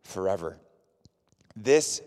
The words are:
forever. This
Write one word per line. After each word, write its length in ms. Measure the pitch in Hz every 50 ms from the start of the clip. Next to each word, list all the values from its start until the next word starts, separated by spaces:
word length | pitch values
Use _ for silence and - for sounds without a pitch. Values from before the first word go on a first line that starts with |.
forever. 560 | - - - 95 92 95 98 85 82 82 82 - - _ _ _ _ _ _ _ _ - _ _ _ _ _ _ _ - -
This 460 | 110 107 127 143 156 151 - - - -